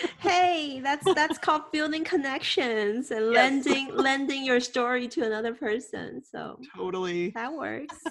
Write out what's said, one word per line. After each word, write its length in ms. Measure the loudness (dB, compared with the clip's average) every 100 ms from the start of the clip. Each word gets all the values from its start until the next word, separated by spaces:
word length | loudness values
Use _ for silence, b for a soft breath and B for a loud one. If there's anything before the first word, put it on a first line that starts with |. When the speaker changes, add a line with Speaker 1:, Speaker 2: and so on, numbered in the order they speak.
| -4 B
Speaker 1:
Hey, 600 | 2 4 4 4 -2 -4
that's, 280 | -2 0 2
that's 260 | 4 2 0
called 340 | 2 0 0
building 320 | -2 0 -2
connections 1080 | 0 0 0 -2 -2 0 2 2 0 0 -2
and 140 | 0 4
Speaker 2:
Yes. 40 |
Speaker 1:
lending, 600 | 6 6 4 2 2 0 0
lending 480 | 2 2 0 -2 2
your 140 | 2
story 480 | 2 0 0 0 -2
to 160 | -2 -2
another 280 | 0 -4
person, 680 | -4 -4 -4 -4 -10 -10 -12
so 360 | -12 -10 -10 -12 -16 -8
Speaker 2:
Totally. 560 | -6 -4 -2 -2 -4 -4
Speaker 1:
that 180 | -8
works. 420 | -6 -6 -6 -10 -12 -12